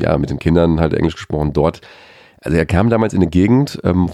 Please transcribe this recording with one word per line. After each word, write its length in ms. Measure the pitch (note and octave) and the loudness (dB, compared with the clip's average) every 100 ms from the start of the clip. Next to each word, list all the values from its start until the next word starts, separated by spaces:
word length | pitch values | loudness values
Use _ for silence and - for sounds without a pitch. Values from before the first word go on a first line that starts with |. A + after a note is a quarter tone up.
ja, 160 | D#2+ D#2 | -2 0
mit 140 | C#2+ | -2
den 80 | C#2+ | -4
Kindern 420 | D#2+ E2+ E2+ D#2+ | 0 2 2 2
halt 140 | D#2+ | 0
Englisch 220 | - D#2+ D#2 | 0 -2 -4
gesprochen 360 | - D#2 D2 | -8 -4 -2
dort. 300 | C#2+ D#2 - - - - - - _ | 0 -2 -2 -12 -20 -20 -20 -20 _
Also 160 | - E2 | -4 -2
er 80 | E2 | 0
kam 220 | F2 A2+ | 0 2
damals 220 | A2+ A2 | 2 0
in 60 | F#2+ | 0
eine 100 | F2 | 2
Gegend, 500 | F2 G2+ B2 C#3+ - | 2 2 2 0 -4
ähm, 240 | F#2 F2+ F2 | -2 0 -2